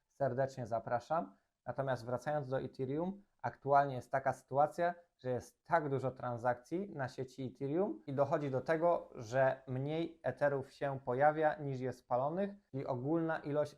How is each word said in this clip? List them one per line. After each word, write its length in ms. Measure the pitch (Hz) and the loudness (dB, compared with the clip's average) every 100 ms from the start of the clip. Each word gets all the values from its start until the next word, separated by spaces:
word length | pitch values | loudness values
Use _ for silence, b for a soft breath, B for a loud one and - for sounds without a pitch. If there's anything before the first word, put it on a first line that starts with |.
| _ - | _ -2
serdecznie 480 | 135 120 135 - 110 | -2 0 -2 -2 -4
zapraszam. 680 | 113 127 120 - 160 190 b b _ - | -4 0 -2 0 -2 -2 b b _ -10
Natomiast 380 | 127 135 117 | -4 -2 -2
wracając 440 | 117 123 151 151 127 | -2 -4 0 -2 0
do 120 | 135 | -2
Ethereum, 640 | 131 - 131 147 180 196 - _ | -4 -6 -4 -2 -2 -6 -16 _
aktualnie 520 | 120 - 135 143 143 | -8 -6 4 6 6
jest 160 | 127 - | -2 -2
taka 220 | 135 131 | 0 0
sytuacja, 640 | 131 - 135 147 - 175 175 _ _ | -2 -2 2 2 2 -2 -2 _ _
że 120 | 127 | -4
jest 360 | 120 - _ - | -4 -4 _ 0
tak 220 | 170 147 | 2 2
dużo 220 | 135 127 | 0 -2
transakcji 840 | 127 127 120 123 120 - 175 202 147 | -4 -6 -2 0 0 -4 -6 -6 -6
na 120 | 127 | -8
sieci 380 | - 131 - 127 | -6 -10 -8 -10
Ethereum 560 | - 139 160 208 - - | -6 -2 0 0 -4 -6
i 80 | |
dochodzi 360 | 135 131 160 147 | 0 2 2 0
do 100 | 127 | -2
tego, 500 | 127 160 175 - - | 0 2 4 2 -2
że 480 | - 110 131 131 131 - | -12 -2 4 4 2 -6
mniej 540 | 127 143 160 170 - | -4 -2 -2 -4 -4
Etherów 480 | - 127 147 139 127 | -6 0 2 2 -4
się 300 | - 139 135 | -4 -4 -4
pojawia 520 | 131 123 147 156 151 156 | -2 4 4 6 2 2
niż 240 | 143 131 | -4 -4
jest 180 | 127 - | -4 -6
spalonych, 520 | - 123 143 175 202 202 _ | -2 0 0 -2 -4 -6 _
czyli 160 | 135 - | -8 -4
ogólna 520 | 123 139 165 160 156 | -4 0 0 0 -2
ilość 380 | 151 147 143 | -2 0 0